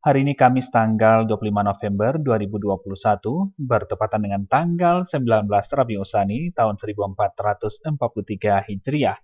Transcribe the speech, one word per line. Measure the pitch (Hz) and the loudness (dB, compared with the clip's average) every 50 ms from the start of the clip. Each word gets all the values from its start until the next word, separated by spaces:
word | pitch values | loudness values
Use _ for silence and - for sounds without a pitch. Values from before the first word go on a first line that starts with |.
| - | 4
Hari | 156 139 139 135 | 4 4 4 4
ini | 139 143 - | 2 4 4
Kamis | 135 123 127 131 127 - | 4 6 6 4 -2 0
tanggal | - 120 113 110 110 107 110 110 113 113 110 | 0 2 2 2 2 4 4 6 6 6 4
dua | 110 107 | 2 -2
puluh | 98 107 107 | -2 -2 -2
lima | 104 104 101 | 0 0 0
November | 101 98 - - 104 101 98 104 117 139 160 151 | 0 -2 -2 -4 -4 0 0 0 0 0 0 0
dua | 135 117 107 | 0 0 0
ribu | 104 98 104 104 101 | 0 -4 -6 -4 -2
dua | 104 98 95 | -2 -4 -4
puluh | - 101 98 | -4 -10 -12
satu, | 95 - 113 104 101 _ 107 127 170 196 196 196 - | -4 0 0 0 0 _ -4 -4 -4 -4 -6 -6 -8
bertepatan | 147 123 123 107 101 - 104 - 107 107 - 107 107 | -4 0 0 -2 0 -2 -6 -4 -4 -2 -2 -2 -2
dengan | 101 101 101 101 | -2 -4 -4 -4
tanggal | - - 135 165 170 170 170 180 170 170 180 180 | 0 0 0 0 0 0 2 2 2 2 2 -2
sembilan | - - 151 127 117 113 110 104 101 | -4 -4 -4 0 2 2 2 2 2
belas | 101 101 98 - - | 0 0 0 -2 -2
Rabiul | 139 131 120 113 98 98 | -2 0 0 -2 -6 -6
Tsani | - - 110 98 98 104 127 160 175 175 | -2 -2 0 0 0 -2 -4 -4 -6 -2
tahun | - 117 110 104 101 | 0 0 0 0 -4
seribu | - 107 104 101 101 98 | -8 -10 -6 -6 -6 -6
empat | 95 - 104 98 - | -4 -4 -4 -4 -4
ratus | - 101 104 104 - - 107 - - _ | -4 -4 -4 -4 -4 -6 -8 -8 -6 _
empat | 160 151 139 - 113 _ | -6 -4 -4 -4 -4 _
puluh | 110 98 | -6 -8
tiga | - 107 95 - 107 101 98 95 | -6 -8 -4 0 0 0 0 0
Hijriah | - 104 98 - - 135 151 143 - - - | -4 -10 -10 -6 -4 -2 0 0 0 -2 -4